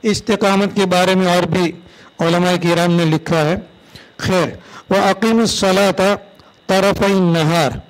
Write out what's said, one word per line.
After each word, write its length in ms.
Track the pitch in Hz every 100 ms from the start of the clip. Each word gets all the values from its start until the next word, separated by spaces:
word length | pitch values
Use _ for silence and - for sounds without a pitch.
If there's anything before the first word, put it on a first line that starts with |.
| 226
इस्तिकामत 680 | 196 - 202 196 196 202
के 120 | 202 190
बारे 300 | 180 185 185
में 120 | 185
और 180 | 180 175
भी 260 | 170 175 - - - - _
उलमाए 360 | 165 175 180 180
किराम 340 | 170 170 175
ने 140 | 170 165
लिखा 340 | 156 160 165
है। 180 | 151 190 - - - - - _
खैर, 360 | - 185 147 95 - - -
"व 40 | 196
अकीमुस 640 | 196 190 226 226 220 -
सलाता 520 | 196 185 202 185 190 202 - - - _ -
तरफ़ई 500 | 190 196 196 202 196 180
नहार" 500 | 165 156 170 143 110 -